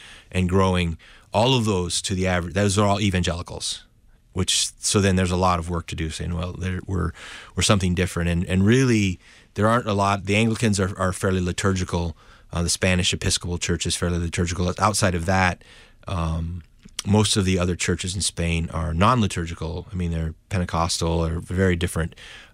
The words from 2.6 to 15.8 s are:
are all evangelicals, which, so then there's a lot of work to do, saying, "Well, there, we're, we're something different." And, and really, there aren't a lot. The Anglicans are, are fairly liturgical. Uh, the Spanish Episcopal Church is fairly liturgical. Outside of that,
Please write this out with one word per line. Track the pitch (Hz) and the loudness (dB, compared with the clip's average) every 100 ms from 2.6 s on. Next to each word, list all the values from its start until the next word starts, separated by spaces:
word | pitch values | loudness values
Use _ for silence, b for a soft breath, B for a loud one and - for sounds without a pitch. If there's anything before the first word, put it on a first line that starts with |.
| 104 95 | 0 2
are | 104 | 2
all | 101 | 2
evangelicals, | 101 92 87 85 87 - - - - _ _ _ _ | 0 0 0 -4 -8 -8 -8 -8 -12 _ _ _ _
which, | 92 92 - - - | -6 -2 0 -2 -4
so | - 107 | 0 2
then | 98 95 | 4 2
there's | 92 | 2
a | 90 | 2
lot | 92 87 | 2 2
of | 85 | -2
work | 87 - | -6 -6
to | 85 | -6
do, | 82 | -6
saying, | - 82 85 | -6 -6 -4
"Well, | 90 | -6
there, | - 92 92 - | -6 -6 -6 -4
we're, | 92 85 B B B B - | -2 -2 B B B B -2
we're | |
something | - 104 92 87 | 2 2 2 2
different." | 90 - 85 | 0 0 0
And, | 85 92 | 0 0
and | 92 98 | 2 4
really, | 123 131 113 98 87 B B B | 6 6 4 2 -2 B B B
there | - 107 | 0 2
aren't | 120 117 | 2 0
a | |
lot. | 101 98 101 95 | 0 2 0 2
The | 101 | 2
Anglicans | 113 110 113 101 | 2 2 0 2
are, | 92 98 | 0 0
are | 92 | -2
fairly | 87 101 92 | 0 0 0
liturgical. | 90 87 98 92 90 87 85 - b b b | -2 0 0 0 -2 -2 -4 -8 b b b
Uh, | 82 | -4
the | 85 | -2
Spanish | - 95 90 87 | 0 2 2 0
Episcopal | - 98 - 87 85 | 0 0 -2 -2 -4
Church | - 85 85 | -2 -2 -2
is | - | -2
fairly | 87 87 | -2 -2
liturgical. | 85 - 87 85 90 92 | -2 -2 -2 0 -2 0
Outside | 98 98 98 87 | 0 2 0 0
of | 85 | 0
that, | 95 90 87 B B | 2 2 0 B B